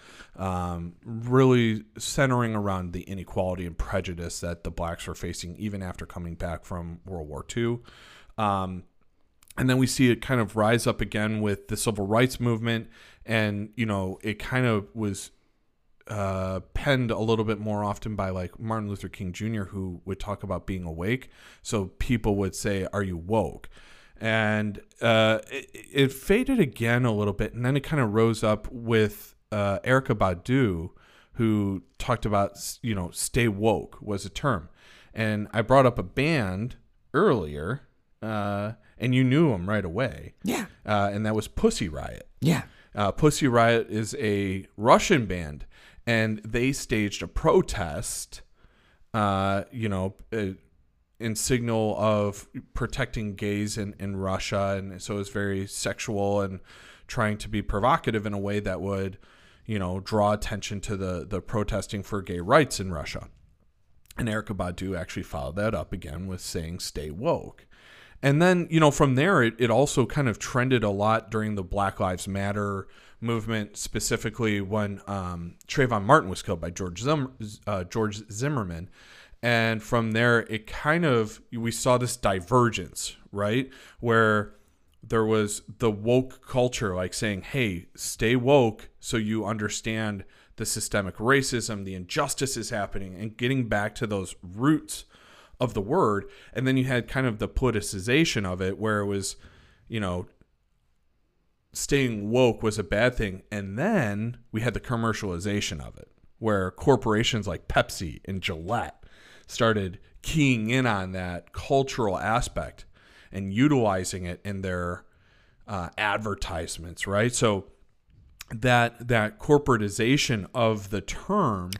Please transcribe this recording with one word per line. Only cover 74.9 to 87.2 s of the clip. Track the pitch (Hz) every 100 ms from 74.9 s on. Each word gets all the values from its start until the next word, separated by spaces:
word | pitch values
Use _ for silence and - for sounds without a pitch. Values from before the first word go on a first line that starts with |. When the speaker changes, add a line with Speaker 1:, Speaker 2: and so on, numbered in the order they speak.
| 98 -
Speaker 1:
um, | 98 90 87 85 - -
Trayvon | - 127 110
Martin | 98 151 95
was | 90
killed | - 87
by | 85
George | 87 92 87
Zim-, | 123 156 127 - 107 104 -
uh, | 101 90
George | 117 107 104 104
Zimmerman. | 104 143 143 95 82 - - - - - -
And | 117 117 113 113
from | - 120 113
there, | 110 120 117 -
it | 110 -
kind | - 147 165 165
of, | 120 110 - -
we | 117 117
saw | - 135 123
this | 120 -
divergence, | 107 95 85 127 120 107 76 - - - -
right? | 98 104 120 135 - - -
Where | 120 113 110 107 104 - _ _ _ _
there | 110 113
was | 110 110 104 - - 107
the | 117
woke | 104 110 127 127 - -
culture, | 131 123 - 107
like, | 90 92
saying, | -